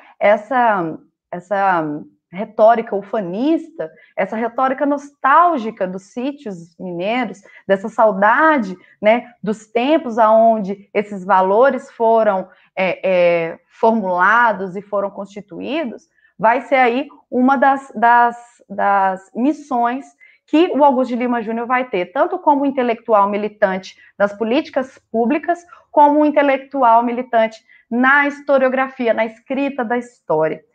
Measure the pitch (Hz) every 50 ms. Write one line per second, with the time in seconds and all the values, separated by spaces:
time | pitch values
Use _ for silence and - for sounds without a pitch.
0 | - - _ - - 202 214 214 214 - 269 247 240 226 208 185 170 160 156 -
1 | _ _ _ _ _ _ 175 175 175 - 208 196 196 190 180 170 156 151 147 147
2 | - - _ _ _ _ 175 185 214 214 - - 214 220 233 226 226 - 202 196
3 | 196 - - 220 190 170 180 214 262 311 330 311 320 - - - 160 160 - _
4 | _ _ _ - 208 - 233 220 240 226 233 262 262 262 269 277 294 285 285 285
5 | 285 - _ _ - 262 285 320 349 349 330 254 214 220 226 - 190 180 185 190
6 | 190 _ _ 247 247 285 285 285 - 214 190 170 170 175 _ - 180 185 175 170
7 | 180 208 233 254 240 196 196 - _ _ - - _ - 196 196 - 226 - -
8 | 226 214 196 190 208 214 240 277 320 320 302 269 208 190 180 - _ _ _ _
9 | 202 214 226 240 233 - - _ - 208 208 - - _ - 233 247 285 320 320
10 | - 247 214 233 220 214 220 220 226 226 226 220 190 185 202 196 202 _ - 202
11 | 202 208 208 190 185 196 196 190 190 190 202 220 262 277 262 247 247 - - -
12 | 226 226 226 226 220 208 196 190 185 185 _ _ _ _ _ - 190 180 185 -
13 | - 190 185 175 175 170 170 170 165 165 170 - _ _ _ - 233 226 226 226
14 | 190 185 180 175 180 202 220 240 240 226 202 185 190 185 170 202 196 - 208 196
15 | 196 196 202 196 202 202 - 208 190 _ 165 175 190 214 269 330 302 226 - -
16 | _ _ _ _ _ _ _ - 185 220 240 269 247 - 277 262 254 233 233 262
17 | 294 - - - _ _ 247 247 247 262 277 247 277 277 277 277 277 - - 214
18 | 226 233 240 240 240 240 240 240 - - _ _ _ - 196 196 196 202 196 196
19 | 190 190 190 185 - _ - - 247 294 302 302 - - 262 240 233 233 254 277
20 | 269 - _ _ _ _ _ _ _ _ - 302 359 349 - 262 294 285 254 254
21 | 262 220 247 226 254 240 247 233 208 220 226 226 240 233 254 247 254 254 - 180
22 | 180 180 - 269 330 370 381 370 339 311 294 269 285 277 277 277 247 240 226 226
23 | - - 220 202 196 202 208 208 208 208 208 _ 202 190 185 190 185 - - _
24 | _ _ _ - 202 202 202 - 226 220 240 311 311 - - 277 262 - - _
25 | _ _ - 226 240 226 294 330 - 349 339 349 - _ - - _ _ - 302
26 | 294 294 285 302 302 294 294 294 285 285 269 269 277 - - 277 254 226 226 233
27 | 240 247 240 240 254 254 233 226 226 220 226 - _ _ _ _ _ _ 226 240
28 | 254 262 277 285 285 285 285 - - - 277 262 262 262 247 269 269 262 - -
29 | 247 226 214 220 226 226 226 - _ - 262 269 277 277 277 269 240 214 240 247
30 | 240 240 _ _ _ - 160 156 156 156 156 160 - _